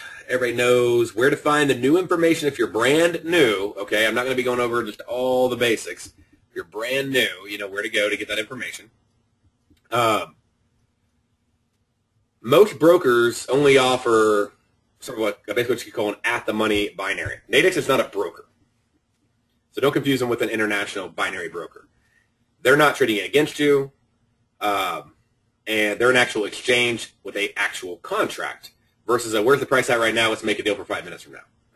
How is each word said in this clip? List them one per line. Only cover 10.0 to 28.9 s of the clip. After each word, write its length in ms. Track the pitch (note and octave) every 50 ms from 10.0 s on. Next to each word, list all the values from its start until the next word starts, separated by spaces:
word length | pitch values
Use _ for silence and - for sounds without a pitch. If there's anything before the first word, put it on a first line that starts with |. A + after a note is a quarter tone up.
| A#2+ A2+ G#2+ G2 E2+ E2 - _ _ _ _ _ _ _ _ _ _ _ _ _ _ _ _ _ _ _ _ _ _ _ _ _ _ _ _ _ _ _ _ _ _ _ _ _ _ _ _ _
most 380 | - A#2 C#3 E3+ G#3 G#3+ - A#2+
brokers 640 | D3 E3 F3 F3 F3 C3 A#2+ A#2+ A#2 A#2 A2+ - - -
only 300 | B2+ C#3 D3 C#3 C3+ C3+
offer 760 | B2+ B2+ B2+ B2 - A#2+ A2+ A2 G#2+ G#2+ G#2+ G#2 G2+ - _ _ _ _ _ _ _ _ _ _
sort 200 | - - A#2 A2
of 40 | A2
what, 220 | G#2 G2+ - _
basically 300 | - G2+ A#2+ A#2+ A#2+ B2
what 100 | - -
you 60 | G#2
could 20 | -
call 160 | - G#2 G#2
an 60 | G2+ - -
at-the-money 640 | A2+ A#2+ A#2+ - - G#2+ A2 G#2+ G#2+ G#2 G#2 G#2 G2+
binary. 480 | - - F#2+ F#2+ G2 F2+ E2 - - - _ -
Nadex 260 | A#2 C3 D#3 F#3 - D3
is 100 | B2 B2+
not 120 | C3+ B2+
a 60 | -
broker. 420 | - - G2 G2+ E2+ - - - _ _ _ _ _ _ _ _ _ _ _ _ _ _ _ _ _ _ _ _ _ _ _ _ _
So 80 | - -
don't 120 | B2 C#3+ C#3
confuse 260 | D3 C3 C#3 C3+ B2
them 100 | B2 A#2+
with 120 | A#2+ -
an 80 | B2 A2
international 600 | A2+ A2 G#2+ G#2 G#2 G2+ G2+ G#2 - G2+ F#2 E2+
binary 400 | E2 G2+ G2 F#2 F#2 F#2+ F2 E2
broker. 380 | D#2+ E2+ E2 - - - - _ _ _ _ _ _ _ _ _ _ _ _ _ _ _
They're 160 | - A#2+ C#3 D3
not 180 | D3+ C#3+ C3+
trading 240 | - C3 A#2 A2 G2+
against 400 | F#2+ F#2 G#2+ C#3 D3+ C#3+ - -
you, 320 | D3 D3 C#3+ C#3 C#3 C#3 _ _ _ _ _ _ _ _ _ _ _ _ _ -
um, 540 | - G#2 G2+ G2 F#2+ F#2 E2+ D#2 - - _ _ _ _ _ _ _ _ _ _ - -
and 320 | A2 G#2+ G#2+ G#2 G#2 -
they're 100 | A#2 B2
an 80 | B2 B2
actual 280 | B2 - - A2+ G2+
exchange 680 | F#2 - - - - B2 A#2+ B2 A#2+ A#2 G#2+ - - _ _ -
with 140 | G2 - G#2
a 160 | G2+ G#2 - -
actual 400 | G2+ G2+ - - F#2+ F2+ F2 -
contract 760 | - - F#3+ G#3+ F#3 - - - E2 C#2 - - - - _ _ _ _